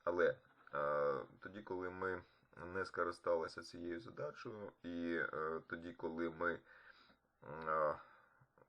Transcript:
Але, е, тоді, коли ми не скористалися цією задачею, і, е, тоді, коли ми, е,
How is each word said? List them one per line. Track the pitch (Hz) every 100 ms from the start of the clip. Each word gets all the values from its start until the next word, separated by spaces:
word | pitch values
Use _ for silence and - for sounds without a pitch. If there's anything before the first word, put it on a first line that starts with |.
Але, | 87 87 80 - - - -
е, | 71 73 73 71 67 - -
тоді, | 92 101
коли | 101 90 90
ми | 92 95 90 - - _ - 87
не | 95 90
скористалися | 90 87 - 87 85 80 87
цією | 82 87 85 85
задачею, | - - - - 123 107 98 -
і, | 85 85 85 82 -
е, | 76 80 80 -
тоді, | 85 85
коли | 85 82 82 85
ми, | 80 87 78 - - - - - - _ _ - 78 80
е, | 78 76 73 - - - - - _